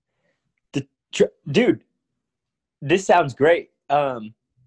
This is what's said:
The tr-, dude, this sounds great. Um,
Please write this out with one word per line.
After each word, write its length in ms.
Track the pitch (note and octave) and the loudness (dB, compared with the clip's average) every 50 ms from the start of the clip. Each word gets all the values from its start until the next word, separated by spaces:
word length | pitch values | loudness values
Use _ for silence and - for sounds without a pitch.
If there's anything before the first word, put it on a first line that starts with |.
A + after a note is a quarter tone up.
| _ _ _ _ _ _ _ _ _ _ _ _ _ _ - | _ _ _ _ _ _ _ _ _ _ _ _ _ _ -10
The 140 | C#3+ C3+ _ _ _ _ _ | -10 -10 _ _ _ _ _
tr-, 120 | - - G3 - - _ - - | -2 -2 -2 -2 -2 _ -10 -4
dude, 340 | C3+ F#3 B3 A3 - - _ _ _ _ _ _ _ _ _ _ _ _ _ _ _ _ _ _ _ _ | 0 0 2 2 0 -2 _ _ _ _ _ _ _ _ _ _ _ _ _ _ _ _ _ _ _ _
this 240 | - C#3 E3 F#3+ F#3+ | -4 -2 -2 0 2
sounds 280 | - G3+ C#3+ D3+ C#3 A2+ | 2 2 2 2 0 -2
great. 380 | - C3+ D#3+ F3 D#3 - _ _ _ _ - | 0 2 2 2 0 -2 _ _ _ _ -4
Um, 440 | C#3 D3 D3 C#3 B2+ A#2 G#2+ G#2+ A2 _ _ _ _ _ _ | -2 -2 -2 -2 -6 -8 -12 -16 -18 _ _ _ _ _ _